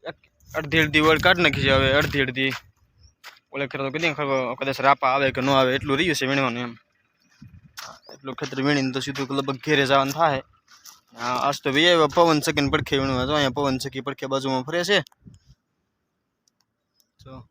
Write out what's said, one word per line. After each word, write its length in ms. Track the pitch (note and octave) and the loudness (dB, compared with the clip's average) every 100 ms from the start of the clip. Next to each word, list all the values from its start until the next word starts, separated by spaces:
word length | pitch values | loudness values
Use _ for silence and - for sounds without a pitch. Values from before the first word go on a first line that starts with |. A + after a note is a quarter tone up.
| E3 | -16
એક 80 | - _ _ _ | -18 _ _ _
અડધી 340 | D#3 D#3 D#3+ | -8 -2 0
અડધી 220 | D3+ D3+ D#3 | 2 4 4
વળ 160 | D#3+ F3+ | 4 4
કાઢી 200 | F3+ E3 | 4 2
નાખી 200 | - C3+ | 2 2
છે 80 | C3+ | 2
હવે, 140 | C3+ C#3 | 4 2
અડધી 240 | D3+ D3 C3 | 0 -2 -2
અડધી. 280 | B2+ C3+ B2+ - _ _ _ _ _ - - _ | -2 -4 -4 -14 _ _ _ _ _ -20 -20 _
ઓલે 120 | C#3 C#3 | -10 -8
ખેતર 160 | C3+ C3+ | -6 -6
તો 60 | |
કીધું 160 | D3 E3 | -2 -4
ને 80 | C#3+ | -2
ખબર, 200 | C#3+ C3+ B2 B2+ | -2 -2 -2 -4
કદાચ 220 | C3+ C3+ C3+ | -6 0 2
રાપા 240 | C#3 C3+ | 4 2
આવે 140 | C3+ C3+ B2+ | 2 0 0
કે 60 | |
ન 80 | C3 | 2
આવે 220 | C3+ C3 C3+ | 4 4 0
એટલું 200 | C#3+ C#3 | -2 -2
રહ્યું 200 | F3+ C#3+ | 0 -2
છે 100 | C3 | -2
વીણવાનું 340 | C#3 C3 A#2+ B2 | 0 -2 -4 -10
એમ. 80 | A#2 _ _ _ _ _ _ - - - - - - - | -14 _ _ _ _ _ _ -20 -20 -20 -18 -18 -20 -20
એટલું 220 | - C3+ B2+ | -16 -14 -10
ખેતર 180 | C#3 C3+ C3+ | -8 -2 0
વીણીને 260 | D3 C3 | 2 0
તો 60 | C3 C3 | -4 -6
સીધું 320 | C3+ C3 C#3 | -6 -4 -4
લગભગ 200 | C#3 C3+ D3+ | -4 -6 0
ઘેરે 200 | D3+ C3+ | 2 4
જવાનું 300 | C#3 C3+ D#3 | 4 2 2
થાય. 220 | E3 C3+ - _ _ - - - _ A#2 | 2 0 -6 _ _ -20 -20 -20 _ -8
આ 160 | A#2+ B2 C3 | -4 -2 -2
આજ 120 | C#3+ | -2
તો 60 | C#3+ C3+ | -2 2
વી 120 | E3+ | 4
આવ્યા 260 | E3+ D3+ F3 | 4 4 4
પવન 240 | E3+ D#3 D3+ | 4 4 2
ચક્કીને 260 | D3+ C#3 | 0 0
પડખે 260 | D3+ C3+ C#3+ | 0 0 -2
વીણવા. 260 | C3+ C3 B2+ | 0 -2 0
જો 40 | D3+ | 0
અહીંયા 220 | C#3 B2+ | 0 0
પવન 200 | C#3+ C3 | -2 -2
ચક્કી 220 | C#3 C3 B2+ | -6 -8 -10
પડખે 240 | C3+ C3+ | -8 -4
બાજુમાં 320 | C3+ C3+ C3 B2+ | -4 -2 -4 -2
ફરે 140 | E3 F3 | -4 0
છે. 100 | G3+ - _ - - _ _ _ _ _ _ _ _ _ _ _ _ _ _ _ _ _ _ | 0 -2 _ -20 -20 _ _ _ _ _ _ _ _ _ _ _ _ _ _ _ _ _ _
જો. 160 | B2+ C3 A2+ | -20 -20 -20